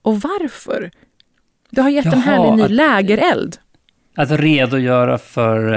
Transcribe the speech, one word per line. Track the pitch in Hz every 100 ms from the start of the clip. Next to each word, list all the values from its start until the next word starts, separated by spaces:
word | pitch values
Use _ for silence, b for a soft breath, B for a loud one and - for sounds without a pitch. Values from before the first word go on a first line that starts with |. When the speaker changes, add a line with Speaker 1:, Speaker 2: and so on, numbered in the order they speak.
Speaker 1:
och | 220 214
varför. | 302 403 302 - - - 175 b b _ _ _ _ _ _
Det | -
har | 262
gett | 285
en | 165
Speaker 2:
Jaha, | 254
Speaker 1:
härlig | 262 294 -
ny | 220
Speaker 2:
att | 202
Speaker 1:
lägereld. | 226 302 214 196 214 349 131 - - _ _ _ _ _
Speaker 2:
Att | - 135
redogöra | 151 151 147 127 135 127 127 123 123
för | - - 113 110 110